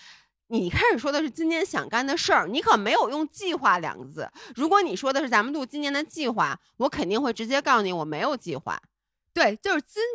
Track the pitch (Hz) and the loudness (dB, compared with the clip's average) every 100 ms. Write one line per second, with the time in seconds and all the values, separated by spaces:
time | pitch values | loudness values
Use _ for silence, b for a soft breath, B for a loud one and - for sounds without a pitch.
0 | b b b _ - 226 175 - 466 285 | b b b _ -4 -2 0 2 4 2
1 | 269 285 302 - 320 330 359 208 131 226 | 0 0 -2 -2 0 0 0 -2 -2 -2
2 | 269 330 - 269 165 269 403 220 202 370 | 0 -2 2 2 2 0 4 4 4 2
3 | 466 294 311 - 381 302 247 180 156 - | 2 0 -4 -4 -4 0 2 2 0 -8
4 | 127 156 127 B B 240 320 403 339 190 | -12 -10 -10 B B -4 4 4 4 -2
5 | 269 269 277 220 240 302 254 294 285 285 | 0 0 2 2 2 -2 -6 -4 -2 -2
6 | 311 311 254 214 147 - _ - 277 - | -4 -4 -4 0 -2 -2 _ -2 -2 0
7 | - 392 277 220 226 277 294 240 196 175 | -2 0 0 -4 -2 0 2 2 2 -2
8 | 156 156 240 269 175 139 - - _ _ | -4 -2 -2 -4 -6 -8 -6 -8 _ _
9 | _ _ _ 339 240 220 392 320 - 415 | _ _ _ 2 2 2 -2 -2 -2 -4
10 | 480 | -4